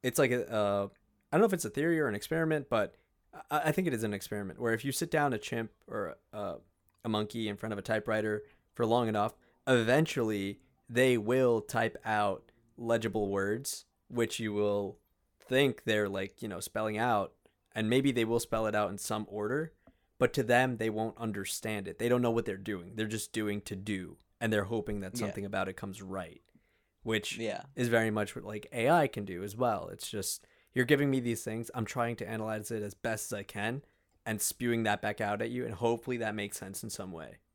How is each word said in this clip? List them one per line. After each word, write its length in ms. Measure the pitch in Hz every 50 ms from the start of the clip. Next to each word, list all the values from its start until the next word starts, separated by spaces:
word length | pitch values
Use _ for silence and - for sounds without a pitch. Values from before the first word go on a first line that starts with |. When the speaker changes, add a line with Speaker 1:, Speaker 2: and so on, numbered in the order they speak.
| -
Speaker 1:
it's 160 | 127 127 -
like 120 | 147 123
a, 200 | 123 123 110 -
uh, 360 | 117 107 104 101 101 101 98 98 _ _ _ _ _ _ _ _
I 60 | -
don't 40 | 160
know 40 | 214
if 60 | 220 190
it's 120 | 165 -
a 40 | 107
theory 280 | - 143 147 170 170 160
or 80 | 151
an 80 | 123 104
experiment, 540 | 101 - - 160 165 165 160 156 151 135 -
but 260 | 120 110 101 87 - _ _ _ _ _ _ _ - - - _
I, 200 | - 165 170 156
I 20 |
think 160 | 147 - 185
it 60 | 170 131
is 100 | 110 113
an 100 | 107 104
experiment, 460 | 98 - - 107 104 101 95 78 -
where 140 | 120 117 113
if 120 | 110 117
you 60 | 139
sit 180 | 131 - 170 160
down 220 | - 156 147 143 123
a 40 | 107
chimp 320 | - - - 117 113 110 _ _ _
or, 300 | - - 110 98 82 - _ _ _ -
uh, 240 | 107 104 92 82 - - _ _ _ _ _ _ _ _
a 60 | 120
monkey 380 | 110 107 107 104 - 117 110
in 100 | 104 101
front 160 | 98 - 110 107
of 60 | 101
a 20 |
typewriter 640 | 95 - 110 110 104 - 110 110 107 107 107 104 104 - _ _ _ _ _
for 100 | - 120
long 220 | 110 117 123 120
enough, 280 | 110 107 104 101 117 - _ _ _ _ _ _
eventually 920 | - 131 120 113 113 127 147 160 - - 139 117 110 107 101 98 98 101 - _ _ _ _ _ _
they 280 | 117 120 127 131 127
will 440 | 117 104 107 123 131 131 123 117 113
type 360 | - - - 117 113 113 - - -
out 460 | 110 107 107 104 101 95 - - - _ _ _ _ _
legible 520 | - 117 113 117 117 110 113 98 110 104 98
words, 560 | 98 98 98 101 107 120 139 - - - - _ _ _ _ _
which 300 | - 120 117 113 - -
you 140 | 117 107 104
will 460 | 104 104 104 101 104 101 95 - _ _ _ _ _ _ _ _ _
think 440 | - - 127 131 143 135 - - -
they're, 240 | 117 107 107 104 98
like, 320 | 98 98 98 98 - -
you 60 | -
know, 120 | 107 92 90
spelling 380 | 95 - _ 104 110 110 107
out, 360 | 104 117 123 113 104 95 - _ _ _ - _ _ _ _ _
and 160 | 113 110 107
maybe 220 | 120 131 135 139
they 140 | 127 120 117
will 140 | 110 117 117
spell 260 | - - - 113 110
it 80 | 110 107
out 140 | 107 104 90
in 60 | 98
some 280 | 98 - - 110 107 107 -
order, 440 | 101 104 104 107 127 147 160 160 - _ _ - _ _ _ _ _ _
but 140 | 131 123 -
to 100 | - 123
them, 340 | 107 120 120 131 131 123
they 120 | 110 110 110
won't 280 | 107 107 110 113 -
understand 680 | - 117 110 101 101 95 - - - - 113 110 104 95
it. 100 | - - -
They 100 | 120 120
don't 120 | 123 123
know 100 | 120 117
what 140 | 113 117 113
they're 120 | - 98
doing. 380 | 95 98 110 104 92 85 90 -
They're 120 | 110 110
just 240 | 107 110 110 - - -
doing 280 | 113 107 104 104 101
to 140 | - - 104
do, 420 | 92 98 107 104 95 90 78 - - _ _ _ _
and 120 | 117 113 110
they're 120 | 104 98
hoping 340 | 98 117 110 101 - 107 101
that 120 | 98 92 101
Speaker 2:
Yeah. 60 | 120
Speaker 1:
something 240 | 110 104 - - 98
about 220 | 98 104 98 95 95
it 40 | 92
comes 240 | - - 101 95 104
right, 420 | 98 95 98 95 87 82 78 - _ _ _ _ _ _ _ _ _ _ _ _ -
which 340 | 113 113 110 104 - -
Speaker 2:
Yeah. 260 | 110 113 123 - - - - -
Speaker 1:
is 120 | - 127
very 240 | 117 117 113 110 110
much 240 | 107 107 104 101 -
what, 100 | - -
like, 220 | 107 107 107 - -
A 180 | - 120 113 131
I 180 | 165 175 151
can 180 | 131 - - 104
do 160 | 95 92 87 95
as 120 | 104 98
well. 320 | 113 127 120 107 95 82 85
It's 200 | - - - -
just, 340 | - 104 92 - - - _ _ _ _ _ _ _
you're 120 | 127 127
giving 240 | 120 151 139 143 139
me 100 | 135 135
these 240 | 120 120 113 - -
things, 280 | - 110 113 117 - -
I'm 120 | 120 110
trying 300 | - - 123 117 117 120
to 120 | - - 90
analyze 400 | 113 110 110 110 110 107 104 -
it 120 | 117 107 104
as 100 | 101 98
best 380 | _ _ 117 113 104 - -
as 60 | 113 101
I 40 | 98
can, 400 | - - 107 101 113 123 143 - _ _ _ _ _ _ _ _
and 140 | 110 110 104
spewing 420 | - - - _ 123 120 117 113 110
that 180 | 107 104 101
back 180 | - 107 107 -
out 200 | 110 101 104 104
at 80 | 113 117
you, 160 | 123 123 123
and 80 | 117 110
hopefully 440 | 92 120 117 117 117 - - 123
that 180 | 117 113 107 104
makes 220 | 107 104 104 -
sense 260 | - - 95 95 - -
in 60 | 113
some 200 | - - 101 92
way. 260 | 87 82 78 60 - - _ _